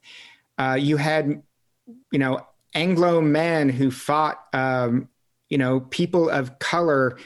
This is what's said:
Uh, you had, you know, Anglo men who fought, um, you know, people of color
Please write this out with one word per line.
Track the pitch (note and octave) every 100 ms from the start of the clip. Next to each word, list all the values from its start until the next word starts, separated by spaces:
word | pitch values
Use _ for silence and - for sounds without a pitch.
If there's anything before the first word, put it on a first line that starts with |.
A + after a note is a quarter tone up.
| - - - _ _ -
Uh, | C3 C3
you | C#3+ D3+
had, | D3+ D#3 C#3+ D3 - _ _ _ - A#3+ _
you | C#3+
know, | C3 C#3 - _ _
Anglo | D#3 F3 E3+ F3 E3+
men | D3+ D3 E3+ D#3+ C#3
who | B2+ C3+
fought, | B2+ - D3 D3+ - -
um, | C3+ C3 B2+ A#2+ B2 - _ _ _ -
you | C#3+
know, | B2+ C3
people | C3 - F3 F3+ E3
of | C#3+ B2+ -
color | - E3+ E3+ C#3 B2+ -